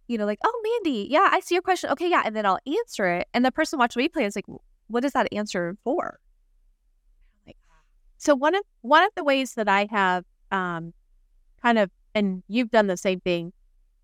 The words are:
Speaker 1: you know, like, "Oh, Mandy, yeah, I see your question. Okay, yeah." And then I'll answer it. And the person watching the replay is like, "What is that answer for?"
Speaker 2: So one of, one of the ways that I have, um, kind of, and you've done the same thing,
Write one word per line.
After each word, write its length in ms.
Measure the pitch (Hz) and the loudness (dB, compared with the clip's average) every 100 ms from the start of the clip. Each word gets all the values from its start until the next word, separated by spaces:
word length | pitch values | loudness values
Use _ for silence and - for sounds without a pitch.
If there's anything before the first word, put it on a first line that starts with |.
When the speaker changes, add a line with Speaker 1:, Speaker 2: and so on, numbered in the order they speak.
| - | -6
Speaker 1:
you 100 | 226 | -4
know, 80 | 208 | -2
like, 140 | 208 | 0
"Oh, 180 | 440 480 | -2 -2
Mandy, 440 | 440 480 349 226 202 | -2 -2 -2 -2 0
yeah, 200 | 294 381 | 4 4
I 80 | 349 | 2
see 140 | - 349 | 0 -2
your 60 | |
question. 280 | 381 359 - | 0 -2 -2
Okay, 180 | 285 339 | -2 0
yeah." 140 | 330 220 | 0 0
And 100 | 214 | -2
then 100 | 202 | 0
I'll 140 | 185 - | 0 -2
answer 420 | 370 466 - 185 | -6 -4 -2 0
it. 200 | 175 - | 0 -2
And 120 | 240 262 | 0 0
the 60 | |
person 260 | - - 294 | 0 -2 2
watching 240 | 240 240 | 0 2
the 80 | 294 | -2
replay 160 | 320 208 | -2 -4
is 100 | 202 | -4
like, 100 | - - _ _ - | -10 -16 _ _ -6
"What 180 | 233 277 | -2 -2
is 80 | |
that 140 | 262 202 | 0 -2
answer 460 | 208 214 190 170 202 | -2 -6 -4 -6 -6
for?" 360 | 233 330 - - _ _ _ _ _ _ _ _ _ _ _ _ - - _ _ _ _ _ - | -4 -4 -4 -12 _ _ _ _ _ _ _ _ _ _ _ _ -20 -20 _ _ _ _ _ -4
Speaker 2:
So 180 | - 277 | 2 2
one 200 | 294 381 | 2 0
of, 80 | - _ | -4 _
one 220 | 233 311 | 2 4
of 80 | 381 - | 4 0
the 80 | |
ways 300 | 285 269 262 - | 0 0 -2 -4
that 140 | 208 | 0
I 180 | 196 208 | 0 0
have, 340 | 214 185 180 - _ - | 0 2 0 -4 _ -8
um, 420 | 196 180 165 170 - _ _ _ _ _ _ | -4 -4 -6 -10 -16 _ _ _ _ _ _
kind 160 | 240 226 | 2 4
of, 120 | 190 _ _ 214 | 2 _ _ -2
and 280 | 196 185 - | -2 -4 -4
you've 240 | 226 233 | -2 2
done 160 | 226 202 | 2 2
the 100 | 175 | 0
same 240 | 196 180 | -2 -2
thing, 320 | 180 175 170 - _ _ _ _ | 0 -2 -4 -14 _ _ _ _